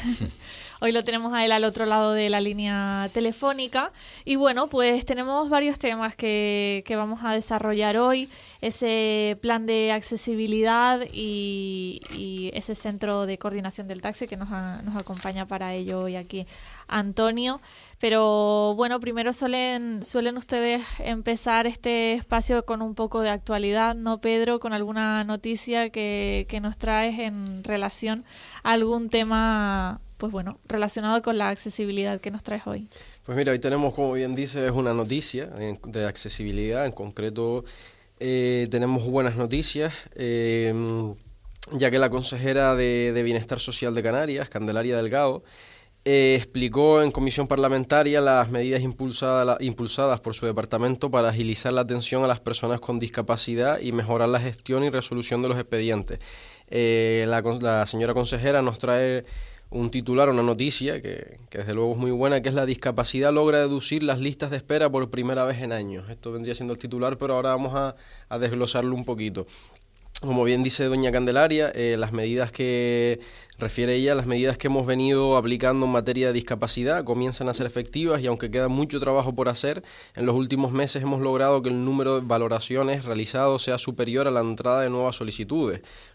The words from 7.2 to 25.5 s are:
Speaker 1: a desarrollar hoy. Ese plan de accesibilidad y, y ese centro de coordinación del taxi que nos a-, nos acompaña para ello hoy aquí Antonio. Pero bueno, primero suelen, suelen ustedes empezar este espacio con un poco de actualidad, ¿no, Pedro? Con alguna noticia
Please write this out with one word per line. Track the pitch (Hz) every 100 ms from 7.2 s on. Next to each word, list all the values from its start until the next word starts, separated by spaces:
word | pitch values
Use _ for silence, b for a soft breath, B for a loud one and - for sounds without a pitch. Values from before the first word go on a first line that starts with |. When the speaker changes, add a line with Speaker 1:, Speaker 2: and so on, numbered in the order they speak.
Speaker 1:
a | 233
desarrollar | 220 214 220 214 214 214 214
hoy. | 247 262 269 b b b
Ese | 226 220 233 226 220 214 214 208
plan | 233 226
de | 226 220 220
accesibilidad | 214 - 226 - 220 220 214 220 233 247 254 247
y, | - 214 208 202 196 190 190 185 185 -
y | - 196 185 185
ese | - 202
centro | 214 214 202 208 202
de | 196 196
coordinación | 208 202 190 190 196
del | 185
taxi | 202 208 240
que | 202
nos | 202
a-, | 196 185 180
nos | 202 208
acompaña | 190 185 196 190 190
para | 190 185
ello | 185 185 185
hoy | 185 180
aquí | 180 190 185 b b b b
Antonio. | 214 202 190 220 233 247 277 b b b b
Pero | 233 220 220 214 208 208 208
bueno, | 208 240 247
primero | 240 233 233
suelen, | 247 262 254 254 247 240 220
suelen | - 247 240 247
ustedes | - 247 233 240 240 B
empezar | - 226 220 233 - 226 233
este | 233 247 233 226
espacio | 233 - 233 - 240 226
con | 220
un | 220
poco | 214 220 226
de | 220
actualidad, | 208 - 208 202 208 226
¿no, | 233 226 226
Pedro? | 226 226 226 240
Con | 233
alguna | 214 208 220 220 214
noticia | 208 214 220